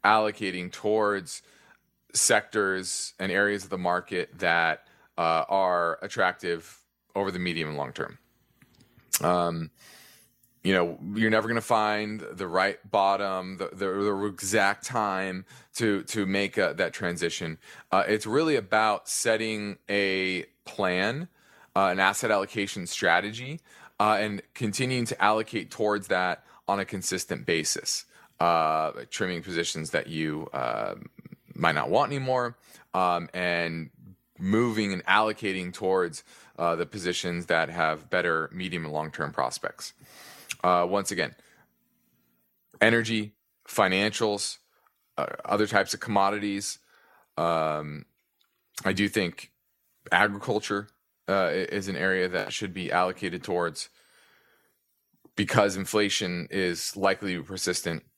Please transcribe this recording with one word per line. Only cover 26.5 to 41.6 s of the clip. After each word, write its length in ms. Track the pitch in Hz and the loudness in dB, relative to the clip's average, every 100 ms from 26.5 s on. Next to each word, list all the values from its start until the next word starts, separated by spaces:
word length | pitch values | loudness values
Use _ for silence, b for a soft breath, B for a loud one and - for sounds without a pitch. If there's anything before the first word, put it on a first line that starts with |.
| B - | B -2
on 140 | 101 | -2
a 40 | |
consistent 640 | 95 95 - 92 - 87 - | -2 -6 -4 -4 -4 -6 0
basis, 580 | 82 76 - - - - b b _ | 0 0 -4 -4 -6 -8 b b _
uh, 520 | 85 82 80 78 78 64 64 | 2 4 2 2 -2 -6 -12
trimming 320 | - 95 87 | -6 -4 -4
positions 480 | 82 82 85 80 78 | -4 -4 -2 -4 -4
that 160 | 80 - | -4 -4
you, 420 | 80 78 76 76 | -4 -4 -4 -6
uh, 420 | 67 60 55 52 50 - - - - _ | -4 -4 -2 -4 -8 -14 -20 -20 -20 _
might 200 | - 82 | 0 2
not 140 | 73 64 | 2 2
want 240 | 104 143 | 2 2
anymore, 440 | 139 131 127 120 120 B B B | -2 -2 0 -2 -8 B B B
um, 340 | 92 90 87 87 | 2 2 2 -2
and 580 | 90 90 87 85 82 80 _ - - _ - | -4 0 0 -2 -4 -10 _ -20 -20 _ -8
moving 540 | 92 110 120 110 101 | 0 2 2 0 -2
and 120 | 92 87 | -2 2
allocating 680 | 101 110 107 107 95 90 | 4 4 0 -4 -4 -6
towards, 500 | 87 95 95 87 78 B B B - | -4 0 2 0 -4 B B B -2
uh, 180 | 85 85 | 0 0
the 100 | 87 | -2
positions 600 | 104 90 87 92 87 85 | -4 -4 -2 -2 -4 0
that 240 | 82 80 | 2 2
have 400 | 85 80 80 - | 0 0 0 -2
better 400 | 90 87 80 80 | 0 2 0 -2
medium 320 | 90 92 87 | -6 -6 -6
and 80 | 80 | -4
long-term 400 | 76 78 - 76 | -4 -6 -6 -4
prospects. 600 | - 62 - - - - _ B B B B B - | -2 -2 -2 -8 -10 -16 _ B B B B B -2
Uh, 220 | 90 90 87 | 2 4 4
once 220 | 98 95 | 0 -2
again, 220 | 90 78 - b b | -2 -4 -6 b b